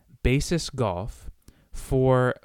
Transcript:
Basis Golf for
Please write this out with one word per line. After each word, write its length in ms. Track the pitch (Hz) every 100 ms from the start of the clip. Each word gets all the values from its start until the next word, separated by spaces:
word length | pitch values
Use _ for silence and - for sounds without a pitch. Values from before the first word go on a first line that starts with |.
| _ -
Basis 480 | 123 135 - 170 -
Golf 600 | 135 110 87 110 - - - - _ _
for 600 | - - 131 131 127 123 -